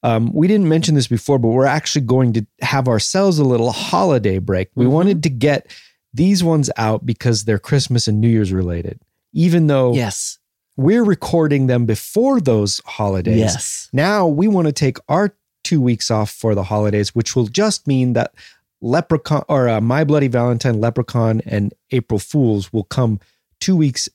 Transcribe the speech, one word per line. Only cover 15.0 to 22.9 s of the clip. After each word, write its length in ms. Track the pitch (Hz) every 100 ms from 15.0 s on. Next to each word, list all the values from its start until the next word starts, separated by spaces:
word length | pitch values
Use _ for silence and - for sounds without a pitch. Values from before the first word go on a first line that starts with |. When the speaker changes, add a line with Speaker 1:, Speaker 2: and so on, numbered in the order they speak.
| -
Speaker 1:
our 240 | 156 202 _ _ _
two 160 | - 160
weeks 280 | 123 117 -
off 200 | 110 107
for 240 | - 113
the 80 | 101
holidays, 520 | 92 107 104 104 101
which 220 | - 113 -
will 120 | 110
just 380 | 127 214 - -
mean 280 | 131 123
that 180 | 117 - _ - _ _ _
Leprechaun 640 | 117 143 170 160 - 151 -
or, 200 | 147 123
uh, 120 | 110
My 220 | 113 135
Bloody 240 | 156 151 139
Valentine, 520 | 120 120 117 131 110
Leprechaun, 640 | 113 117 123 120 113 113
and 300 | 110 110 101 - _
April 280 | 131 - 104
Fools 540 | - 151 127 104 95
will 120 | 113
come 360 | 98